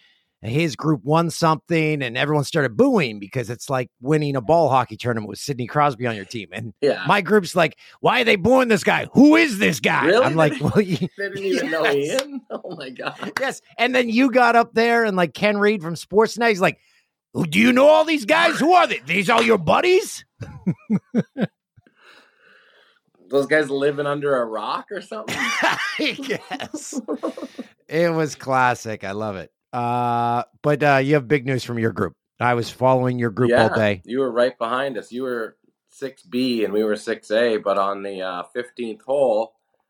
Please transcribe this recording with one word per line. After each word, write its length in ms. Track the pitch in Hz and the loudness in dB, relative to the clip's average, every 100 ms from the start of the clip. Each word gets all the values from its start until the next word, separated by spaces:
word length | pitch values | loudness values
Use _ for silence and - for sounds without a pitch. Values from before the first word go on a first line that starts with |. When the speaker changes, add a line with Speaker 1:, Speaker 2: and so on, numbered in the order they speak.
| _ _ _ _ | _ _ _ _
Speaker 1:
his 340 | 107 135 170 113 | -6 -2 -2 -2
group 280 | 151 143 | -2 -2
won 280 | 135 160 170 | 0 0 0
something 720 | - 160 156 - 170 156 151 | 0 0 0 0 0 0 -2
and 140 | 127 123 | -4 -2
everyone 260 | 143 151 | 0 0
started 340 | 139 160 131 104 | 0 -2 -2 2
booing 420 | 269 233 135 107 | 4 4 0 -4
because 300 | 98 135 104 | -8 -8 -6
it's 180 | 120 - | -8 -6
like 220 | 131 127 _ | -4 -4 _
winning 360 | 123 156 147 135 | -2 0 0 -2
a 60 | |
ball 280 | 107 170 147 | 2 2 4
hockey 260 | 131 117 110 | 2 0 -4
tournament 320 | 120 113 104 | -4 -4 -6
with 120 | 101 | -10
Sidney 260 | - 123 120 | -10 -8 -4
Crosby 400 | 147 147 113 123 | 0 0 0 -4
on 100 | 107 | -6
your 100 | 95 | -8
team. 240 | 117 87 | -12 -12
And 200 | 95 113 - | -12 -12 -6
Speaker 2:
Yeah. 220 | 139 110 107 | -4 -4 0
Speaker 1:
my 140 | 208 | 0
group's 340 | 165 214 170 185 | 2 0 2 0
like, 240 | 156 - - - | -2 -2 -20 -4
"Why 200 | 170 233 | 0 2
are 20 | 226 | 2
they 100 | 208 | 2
booing 320 | 185 262 247 | 4 4 4
this 160 | 208 | 2
guy? 240 | - 165 - | 2 0 0
Who 240 | - 285 320 | 6 8 8
is 200 | 320 196 | 4 0
this 220 | 196 156 | 0 0
guy?" 260 | - 156 143 | 0 2 4
Speaker 2:
Really? 180 | 226 | 4
Speaker 1:
I'm 120 | 254 160 | 4 4
like, 180 | 151 | 2
Speaker 2:
They 60 | 262 | 2
Speaker 1:
"Well, 220 | 143 208 | 0 0
you-" 160 | 190 170 185 - | 0 -2 -4 -6
Speaker 2:
they 120 | 196 | -8
didn't 160 | 196 196 | -6 -2
even 260 | - - | -2 -2
know 120 | 160 151 | 0 0
Speaker 1:
Yes. 360 | 143 147 254 | 0 0 -2
Speaker 2:
Ian? 200 | 294 277 - | -4 -10 -12
<laughs> 60 | |
Oh 240 | 226 - 165 | -14 -12 -14
my 160 | 131 | -14
God. 400 | - - - - - | -10 -12 -10 -10 -6
Speaker 1:
Yes. 220 | 262 - _ - | -6 -8 _ -4
And 160 | 240 254 | -2 0
then 120 | 240 | 0
you 220 | 226 269 | 2 4
got 260 | 247 240 233 | 4 4 4
up 180 | 233 226 | 2 2
there 280 | 233 233 226 | 2 2 2
and, 120 | 190 | 0
like, 160 | 175 | -2
Ken 240 | - 208 208 | 0 0 2
Reed 240 | 208 214 | 2 0
from 140 | 160 165 | -4 -10
Sportsnet, 540 | - 196 220 202 233 | -2 2 2 2 0
he's 120 | 190 | 2
like, 160 | 180 - _ _ _ _ _ - 170 | 0 -2 _ _ _ _ _ -6 -2
"Do 80 | 170 | 4
you 120 | 233 | 4
know 140 | 254 285 | 6 6
all 160 | 311 311 | 6 4
these 200 | 311 202 | 0 2
guys? 340 | 311 339 247 | 2 2 2
Who 140 | 285 | 4
are 120 | 359 302 | 6 4
they? 140 | 165 | 0
These 320 | 131 180 190 | -2 -2 2
all 100 | 233 | 2
your 160 | 226 214 | 4 2
buddies?" 680 | 156 220 359 370 403 - - _ | 2 2 4 2 2 -8 -18 _
<laughs> 1040 | - - - - - 208 - 240 - 285 214 - _ _ _ _ - - _ _ _ _ _ _ _ _ _ _ 92 | -18 -8 -6 -6 -4 -4 -2 -4 -4 -4 -6 -6 _ _ _ _ -20 -20 _ _ _ _ _ _ _ _ _ _ _
Speaker 2:
Those 180 | 135 139 | -2 2
guys 220 | 156 143 | 0 0
living 340 | 139 143 143 143 | 0 -2 -2 -4
under 300 | 143 143 131 | -4 -2 -2
a 100 | 117 | -2
rock 460 | 107 110 165 - | -6 -6 -8 -8
or 100 | 196 | -12
something? 340 | - 220 226 - | -12 -12 -10 -6
Speaker 1:
<laughs> 20 | |
I 760 | 240 - - - - - 302 208 | -6 -2 -2 -2 -6 -4 -6 -6
guess. 800 | 269 185 - - - 302 - 262 - 262 330 - 285 - - _ _ | -8 -10 -8 -12 -10 -12 -10 -10 -8 -8 -8 -10 -16 -16 -20 _ _
It 260 | 151 170 | -2 0
was 220 | 160 156 - | 0 -4 -6
classic. 680 | 135 131 127 117 113 107 | -2 2 2 0 -6 -10
I 100 | 98 | -8
love 220 | 101 107 95 | -6 -6 -8
it. 140 | 80 _ _ | -12 _ _
Uh, 720 | 123 120 123 120 120 120 120 - _ | -6 -4 -2 0 0 0 -2 -4 _
but, 200 | 147 147 | -2 2
uh, 140 | 147 135 | 2 2
you 120 | 135 147 | 2 0
have 120 | 117 | 2
big 180 | 151 123 | -2 0
news 180 | 127 | -4
from 160 | - 117 | -4 -2
your 120 | 110 | -2
group. 220 | 95 90 - _ _ | 0 -4 -6 _ _
I 140 | 120 | 0
was 160 | 120 110 | 0 -2
following 500 | - 127 131 127 123 | 0 2 2 2 -2
your 120 | 117 | -2
group 200 | 98 120 | 0 2
all 160 | 120 110 | 4 2
Speaker 2:
Yeah, 60 | 117 | 2
Speaker 1:
day. 260 | 107 95 95 | 0 -2 -4
Speaker 2:
you 140 | 127 | -4
were 120 | 131 | -2
right 260 | 117 123 - | 0 0 -2
behind 400 | 117 123 139 110 | -4 -2 -4 -6
us. 140 | - | -10
You 120 | 120 | -8
were 340 | 131 120 110 - _ _ _ | -6 -6 -8 -12 _ _ _
six 320 | - 135 - | -12 -12 -12
B 400 | 90 123 127 117 | _ -4 -2 0
and 80 | 101 | 0
we 100 | 104 107 | 0 0
were 100 | 104 | -2
six 340 | - 110 - | -4 -8 -2
A, 260 | 107 120 107 | 0 0 0
but 200 | 101 98 | 0 0
on 260 | 98 101 | -2 -4
the, 180 | 101 95 | -8 -8
uh, 220 | 92 90 87 | -8 -8 -10
fifteenth 480 | 123 120 - 113 107 | -10 -12 -10 -10 -10
hole, 540 | - 139 131 107 113 _ _ _ _ | -4 0 2 2 -2 _ _ _ _